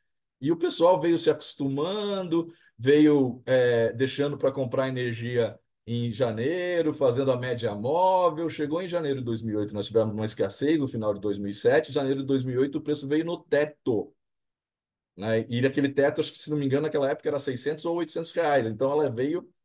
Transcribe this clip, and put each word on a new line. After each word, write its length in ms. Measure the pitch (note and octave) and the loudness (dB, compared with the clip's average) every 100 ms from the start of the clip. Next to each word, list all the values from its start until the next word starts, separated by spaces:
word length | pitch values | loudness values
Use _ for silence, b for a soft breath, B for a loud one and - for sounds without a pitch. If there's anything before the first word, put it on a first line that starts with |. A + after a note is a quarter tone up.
| _ _ _ _ | _ _ _ _
E 120 | C3+ | -2
o 40 | E3+ | 0
pessoal 440 | F4+ - E3+ F3 | -2 4 4 4
veio 160 | E3 E3 | 4 2
se 120 | D#3+ | 2
acostumando, 1200 | D3 - - C#3 C3+ E3 G#3 G3+ G3 F3+ E3 E3 B B B | 0 -2 -6 -4 -2 -2 -2 -4 -4 -2 -2 -2 B B B
veio, 640 | A#2+ D3 D3+ D3 B2+ A#2+ - | 4 8 8 6 2 -2 0
é, 460 | B2+ B2 A#2+ A2+ | 4 4 4 2
deixando 460 | A#2 C3 C3+ C#3+ C#3 | 0 -2 0 -2 0
pra 160 | C3+ | -2
comprar 340 | C3+ B2+ C3 C3 | 0 -2 -2 -2
energia 720 | B2+ B2 A2+ A#2 A#2+ A2 - _ _ - | -2 -4 -4 -2 0 0 -2 _ _ -6
em 260 | A#2+ A#2+ | -4 -2
janeiro, 800 | G#2 B2 A2 B2+ F3+ F3+ E3+ D#3 | 0 0 0 -2 -2 -2 0 0
fazendo 380 | D3 C3+ A#2+ C3+ | 2 2 2 2
a 40 | B2 | 0
média 400 | B2+ A2+ A2+ G#2 | -2 -4 -4 -4
móvel. 720 | A#2+ E3 F#3 F#3 F3 D#3 E3 | -2 2 4 4 2 0 -4
Chegou 320 | - D3 D#3+ | -4 -4 -4
em 60 | F#3 | -2
janeiro 320 | E3+ D3+ C3+ | -2 -2 -2
de 60 | A#2+ | -4
dois 160 | A2+ | -4
mil 140 | A2+ G#2+ | -4 -4
e 20 | |
oito, 160 | G#2 | -4
nós 140 | G#2 G2 | -4 -2
tivemos 260 | A2 A2 | 0 2
uma 100 | G#2 | 0
escassez 560 | A2 - A#2+ - C#3+ D#3+ | -4 -2 -4 -2 0 0
no 80 | C3+ | 0
final 260 | A#2+ G#2+ | -2 -4
de 60 | G2+ | -2
dois 180 | G#2 G2 | -2 -4
mil 120 | G2+ | -4
e 40 | |
sete. 360 | G2+ - D3 - | -2 2 2 2
Em 40 | |
janeiro 280 | C#3 C3+ C3+ | -2 0 -2
de 40 | C3+ | 0
dois 180 | C3+ | -2
mil 120 | B2+ B2 | 0 0
e 20 | |
oito, 180 | C#3+ D3+ | -2 -2
o 40 | |
preço 240 | D3 D3 C#3 | -4 -4 -2
veio 200 | D3+ E3 | -2 0
no 120 | F3 | -6
teto, 760 | - C#3+ D3+ - - G#2+ - _ _ _ _ _ _ _ _ _ _ - | -2 0 0 -2 -2 -2 -2 _ _ _ _ _ _ _ _ _ _ -8
né? 280 | G#2+ A2+ A2+ | -2 -2 -2
E 160 | A#2+ C3+ | 0 0
aquele 240 | D3 C#3 | 2 0
teto, 320 | C#3 C#3+ D3 | 2 2 2
acho 100 | D3+ | -4
que, 60 | - | -8
se 120 | - | -6
não 80 | D3+ | -4
me 80 | C#3 | 0
engano, 180 | C#3 | 0
naquela 260 | D#3 D3 C3+ | 0 0 -2
época 180 | D3+ D3+ | -2 -4
era 120 | C#3+ | -4
seiscentos 440 | C#3 B2 C#3+ D#3 | -4 -4 -4 -4
ou 140 | E3+ E3+ | -4 -4
oitocentos 340 | E3 E3 E3 | -4 -6 -6
reais. 340 | F3 D#3+ C#3 A2+ | -2 2 2 0
Então, 260 | A2 C3+ | 0 0
ela 160 | D3 C#3+ | 2 0
veio 400 | A#2 C#3 E3+ - _ | 0 -2 -4 -8 _